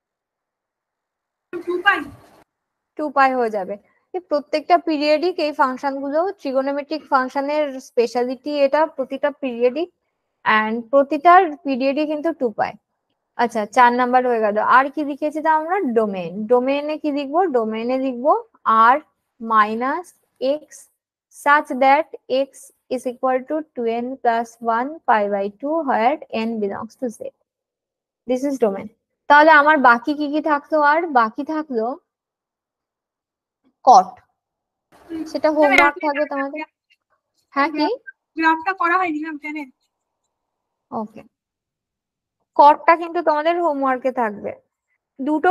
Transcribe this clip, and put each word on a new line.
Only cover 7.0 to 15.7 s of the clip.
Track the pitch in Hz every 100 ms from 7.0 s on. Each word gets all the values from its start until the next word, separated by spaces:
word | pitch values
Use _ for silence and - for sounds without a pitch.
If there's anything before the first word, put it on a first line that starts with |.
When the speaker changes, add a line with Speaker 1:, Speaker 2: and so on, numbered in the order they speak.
| -
Speaker 2:
ফাংশনের | 269 254 277 277 302 294 262
স্পেশালিটি | - - 226 247 247 254 294 294 277
এটা, | 294 311
প্রতিটা | 294 254 269 294
পিরিয়ডিক | 277 262 233 247 277 349 _ _ _ _ _
and | - 214 214 233 226
প্রতিটার | 277 277 302 349 359 349 285
পিরিয়ডই | 277 247 269 277 302
কিন্তু | 302 330 311
টু | 247
পাই। | 208 104 - _ _ _ _ _ -
আচ্ছা, | 233 226 208
চার | 262 240
নাম্বার | 247 247 254 247
হয়ে | 226 214
গেল। | 208 - 240
আর | 277
কি | 311
লিখেছি | 285 277 302 311
তা | 311
আমরা? | 311 320